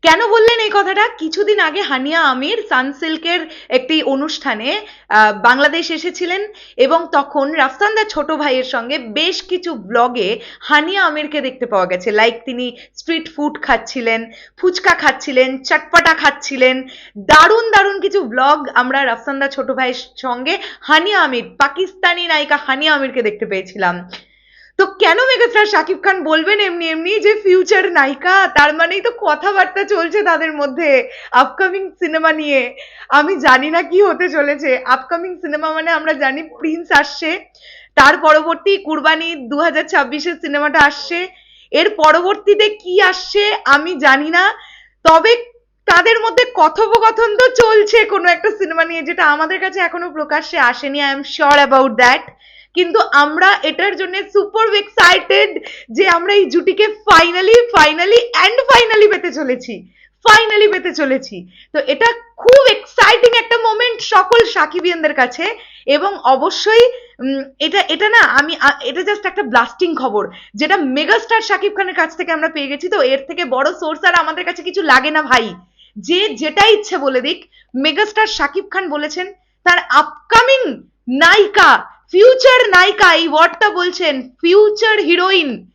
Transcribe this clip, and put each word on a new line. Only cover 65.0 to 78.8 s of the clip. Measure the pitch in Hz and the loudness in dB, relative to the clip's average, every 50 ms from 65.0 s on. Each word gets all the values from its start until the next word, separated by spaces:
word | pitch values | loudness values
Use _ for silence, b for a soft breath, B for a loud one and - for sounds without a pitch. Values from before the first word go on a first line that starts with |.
| 311 302 294 | -2 -4 0
কাছে। | 269 254 247 - - 330 403 466 B B B B B B | 0 -2 -2 -2 -6 -6 -6 -6 B B B B B B
এবং | B 277 294 320 403 403 - | B -2 0 0 -4 -6 -2
অবশ্যই, | - - 269 269 285 - - - - 403 440 466 480 508 480 B B B B B | 0 0 0 2 0 -4 -4 -2 0 2 4 6 4 4 2 B B B B B
উম, | 247 262 269 269 269 277 _ _ | -8 -6 -6 -6 -8 -12 _ _
এটা, | 285 311 320 403 | -6 -2 -2 -2
এটা | 359 - 311 330 392 427 | -2 -2 -2 -2 0 2
না, | 440 466 | 4 4
আমি, | 370 262 233 269 285 311 330 320 | 4 4 2 0 0 -2 -4 0
আ, | - 285 285 - | 0 0 0 0
এটা | - 247 269 339 | -6 -8 -6 -4
just | 359 392 415 415 415 370 | -4 -4 -4 -4 -4 -8
একটা | 370 392 415 | -6 -6 -6
ব্লাস্টিং | 247 220 240 233 233 - - 359 349 330 | 0 2 0 0 0 -2 -4 -4 -4 -2
খবর, | 254 254 254 208 208 190 - B B B B B | -4 -4 -2 -2 -2 -4 -4 B B B B B
যেটা | 208 285 311 381 403 | -4 0 0 0 0
মেগাস্টার | 302 262 254 285 311 - 440 466 427 - 466 453 | 0 -2 -2 -2 0 0 0 -2 0 0 -2 -2
শাকিব | 440 - 403 370 - 403 415 | 0 -2 -4 -2 -2 -4 -2
খানের | 392 392 381 370 | -4 -6 -4 -2
কাছ | 359 320 320 320 - | -2 -4 -4 -4 -10
থেকে | 359 339 | -6 -6
আমরা | 320 302 311 320 | -4 -4 -4 -4
পেয়ে | 320 311 277 262 | -4 -6 -8 -6
গেছি। | 285 285 - 359 | -8 -8 -6 -4
তো | 359 392 | -2 0
এর | 277 254 269 269 539 - | 0 0 0 -2 -4 -8
থেকে | 330 349 349 | -8 -8 -6
বড় | 254 254 254 277 302 359 | -4 -2 -2 -2 -2 -4
সোর্স | 359 349 311 311 - - | -4 -6 -8 -6 -2 0
আর | 359 349 | 0 2
আমাদের | 349 320 320 320 330 359 | 2 -2 -2 -6 -6 -8
কাছে | 349 349 349 311 | -8 -8 -8 -12
কিছু | 359 359 392 | -8 -6 -4
লাগে | 339 311 254 262 254 302 | 0 2 2 2 2 0
না | 302 311 | -2 -2
ভাই। | 311 254 254 247 226 208 175 - _ _ b b b b b 214 | 0 0 0 0 0 -2 -10 -14 _ _ b b b b b -18
যে | 185 214 339 370 415 427 | -6 -4 -2 -2 -2 -4
যেটা | 277 214 277 302 302 403 403 440 | -4 -6 -8 -4 0 2 4 4
ইচ্ছে | 427 415 415 - - 339 | 4 2 0 -6 -6 -4
বলে | 277 277 262 254 | -4 -2 -2 -2
দিক, | 240 285 330 - - b b b b b _ | -4 -4 -8 -8 -12 b b b b b _
মেগাস্টার | 247 269 311 294 330 427 427 427 440 440 440 | -4 -2 -2 0 0 -2 -2 0 -2 -2 -2
শাকিব | 427 - 294 285 - 370 403 - | -2 -4 -6 -4 -4 -8 -8 -6
খান | - 381 | -8 -6